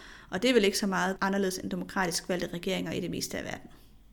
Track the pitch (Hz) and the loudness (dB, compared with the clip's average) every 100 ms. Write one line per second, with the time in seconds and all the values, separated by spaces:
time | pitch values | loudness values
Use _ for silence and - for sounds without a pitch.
0 | - - - 185 240 247 196 202 208 180 | -18 -18 -6 2 4 6 4 4 2 2
1 | 180 190 196 196 185 185 190 180 180 196 | 2 2 2 2 2 0 -4 -6 -4 0
2 | 180 170 - 180 175 170 190 185 175 180 | 0 0 0 -2 -2 -4 -2 -2 0 -2
3 | 170 185 - - - - - - - - | -2 -2 -4 -4 -6 -8 -10 -20 -20 -20
4 | - | -20